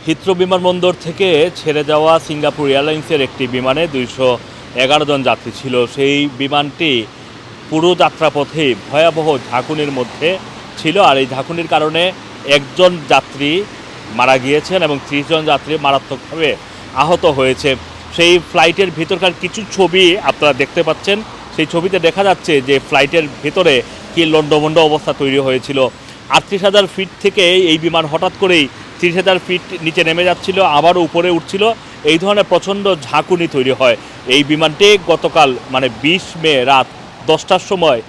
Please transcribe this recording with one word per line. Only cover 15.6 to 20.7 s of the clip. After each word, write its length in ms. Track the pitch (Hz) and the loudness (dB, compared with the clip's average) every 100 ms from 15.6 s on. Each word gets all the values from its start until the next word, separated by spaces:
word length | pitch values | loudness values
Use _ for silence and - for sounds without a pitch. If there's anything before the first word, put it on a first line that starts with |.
| 143 156 | -2 -2
মারাত্মকভাবে 760 | 147 139 - 127 - 160 151 98 - - - | 0 -2 -4 -12 -10 -4 -2 -2 -10 -18 -10
আহত 300 | 127 151 175 | -2 0 2
হয়েছে। 520 | 175 135 131 127 147 127 - - - - | 2 2 0 0 -2 -2 -6 -18 -10 2
সেই 220 | 170 175 | 4 4
ফ্লাইটের 520 | 156 175 165 170 190 151 | 2 2 2 2 -2 -2
ভিতরকার 340 | 165 185 185 165 | -4 0 -2 -2
কিছু 220 | 180 220 196 - | -10 -10 -10 0
ছবি 400 | 175 185 175 190 | 2 4 4 4
আপনারা 360 | 156 - 151 | -2 0 0
দেখতে 300 | 127 139 | 2 0